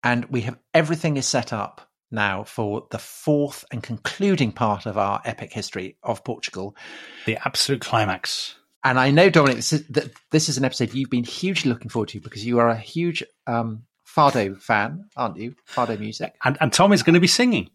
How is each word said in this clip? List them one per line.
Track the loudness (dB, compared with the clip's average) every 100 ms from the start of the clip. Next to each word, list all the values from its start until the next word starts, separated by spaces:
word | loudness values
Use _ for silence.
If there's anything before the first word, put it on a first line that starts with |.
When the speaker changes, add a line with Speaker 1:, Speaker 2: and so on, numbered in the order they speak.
Speaker 1:
and | 2 0 0
we | -4
have, | -4 -10 _
everything | 0 2 -2 -2 -2
is | 0
set | -2 -2
up | -6 -6 -10 _ _ _
now | -2 0 -2
for | -8 -6 -4 -4 -6
the | -12
fourth | -12 -6 0 2 0 -6 -12
and | -12
concluding | -8 -8 -8 -2 2 2 0
part | 0 -2 0 -4
of | -2
our | -2 -2 -6
epic | -8 -10
history | -10 -8 -8 -10 -10
of | -6 -6
Portugal. | -6 -8 -8 -8 -10 -12 -18 -18 -18 -8 -4
Speaker 2:
The | -2 -4
absolute | -2 -2 -2
climax. | 0 0 2 -2 -4 -8 -8 -14 _ _
Speaker 1:
And | 0 4
I | 4
know, | 6 8
Dominic, | 8 4 2
this | 0
is, | -2 0
that | -4 -4 -16 _
this | 0 2
is | 0
an | -2
episode | 0 -4
you've | -2 -2
been | -2
hugely | -2 -4 -2 0 0
looking | -2 -4
forward | -4 -4
to | -8
because | -14 -10 0
you | 4
are | 4
a | 2
huge, | -4 -4 -2 -4 -8 _ -4
um, | -4 -4 -8 -16 _ _
Fado | 4 4 4 -2 -4
fan, | 0 0 0 -6 -14 -6
aren't | -6 -6
you? | -12 -14 _
Fado | -4 -2 -4
music. | -8 -8 -10 _
Speaker 2:
And, | -2 0
and | 0
Tom | 4 4
is | 6
gonna | 6 6
be | 6
singing. | 4 2 2 -2